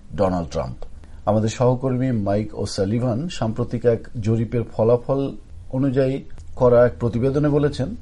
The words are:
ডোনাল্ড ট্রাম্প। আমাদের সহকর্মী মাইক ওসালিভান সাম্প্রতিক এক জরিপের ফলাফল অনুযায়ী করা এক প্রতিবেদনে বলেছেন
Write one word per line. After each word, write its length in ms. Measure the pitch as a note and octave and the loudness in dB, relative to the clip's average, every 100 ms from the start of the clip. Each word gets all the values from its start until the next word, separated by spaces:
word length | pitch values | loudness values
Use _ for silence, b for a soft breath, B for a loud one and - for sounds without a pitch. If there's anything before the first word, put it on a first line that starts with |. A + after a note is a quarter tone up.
| - - | -10 -2
ডোনাল্ড 320 | F#2+ F2+ D#2+ | 0 0 -2
ট্রাম্প। 280 | D#2+ C2 B1 - - b b - | -6 -6 -8 -10 -12 b b 0
আমাদের 220 | G#2+ A2 | 2 0
সহকর্মী 640 | - B2+ B2+ C3 B2 C3 | 2 2 2 0 0 0
মাইক 460 | A2+ G2 G#2 G#2 - | 0 0 0 -2 -6
ওসালিভান 720 | G#2 - G2 A#2+ B2 A2 F3 | -6 -2 0 0 0 -2 -4
সাম্প্রতিক 560 | - A2+ A2+ A2+ A#2+ | -4 -4 -2 -4 2
এক 240 | A#2+ A2 - B2+ | 2 2 -2 -4
জরিপের 420 | G#2 A2+ A2 B2 | 0 2 0 -2
ফলাফল 720 | A2 - A2 A#2+ C3 C#3 C#3 - - - - | -2 0 4 4 2 -2 -2 -6 -14 -16 -6
অনুযায়ী 540 | C3 C#3 C3 C3 C#3+ - - - - | -2 0 2 2 0 -8 -14 -10 2
করা 300 | B2 A#2+ B2 | 6 8 6
এক 60 | - | 4
প্রতিবেদনে 500 | A#2 A#2 C3 C#3+ D3 | -2 0 2 2 2
বলেছেন 480 | D3 D3 - F3 B3 | 4 2 0 -4 -6